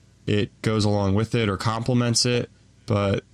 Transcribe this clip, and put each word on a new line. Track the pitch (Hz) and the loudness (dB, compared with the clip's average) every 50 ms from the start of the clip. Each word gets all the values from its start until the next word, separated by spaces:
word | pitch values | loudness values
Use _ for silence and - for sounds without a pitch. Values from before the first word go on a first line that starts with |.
| _ _ _ _ - - | _ _ _ _ -4 -2
it | 107 104 98 - - - | 0 0 -2 -2 -6 -6
goes | - 113 110 110 101 | -4 -2 0 0 0
along | 107 104 101 101 95 95 | 0 0 0 0 0 0
with | 104 113 - - | 0 0 0 0
it | 120 113 101 | 0 0 0
or | 95 87 | -2 -2
complements | - 110 110 113 117 - 127 120 120 120 117 - - 123 | -2 -2 -2 -2 -2 0 0 2 2 2 0 0 0 0
it, | 123 120 - - - - - - - _ - | 0 -2 -2 -6 -10 -20 -20 -20 -20 _ -6
but | - 110 101 101 98 98 - - _ | -2 0 0 2 2 0 -2 -4 _